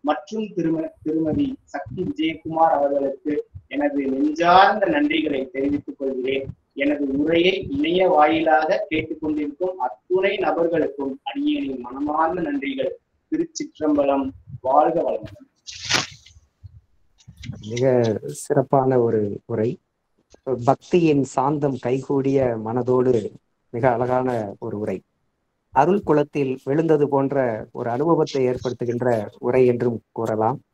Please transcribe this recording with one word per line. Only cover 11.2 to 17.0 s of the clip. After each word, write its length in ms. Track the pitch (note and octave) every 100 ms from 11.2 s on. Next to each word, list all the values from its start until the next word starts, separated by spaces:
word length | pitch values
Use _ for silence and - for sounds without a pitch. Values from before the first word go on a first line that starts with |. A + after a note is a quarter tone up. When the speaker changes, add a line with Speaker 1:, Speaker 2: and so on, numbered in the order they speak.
Speaker 1:
அடியேனின் 580 | - - D3 D3 C#3 B2+
மனமார்ந்த 600 | A#2+ C3+ D3 D#3 E3 F3+
நன்றிகள். 500 | D#3+ C#3+ C#3 C3 - - _ _ _
திருச்சிற்றம்பலம். 1000 | D#3 E3+ - D3 _ D3+ D3 C#3 C#3 C3+ - - -
வாழ்க 420 | - - C4 B3
வளமுடன். 460 | - - - - - _ - - - - - - - - _ _ - - _ _